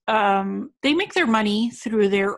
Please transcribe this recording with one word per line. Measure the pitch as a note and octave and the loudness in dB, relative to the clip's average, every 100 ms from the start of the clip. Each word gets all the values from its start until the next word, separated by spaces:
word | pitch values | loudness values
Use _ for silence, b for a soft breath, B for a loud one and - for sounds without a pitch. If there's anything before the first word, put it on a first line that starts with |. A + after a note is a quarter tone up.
| - | -2
um, | A3 G3+ G3 G3 G3 - _ | 0 2 2 -2 -6 -10 _
they | C4+ | 0
make | D#4+ G4+ F#4 | 0 0 0
their | C#4+ | 0
money | A3 G#3 G#3 A#3 | 2 0 0 -2
through | - A#3 A3 G3 | -6 -4 0 2
their | G3 G3 | 2 0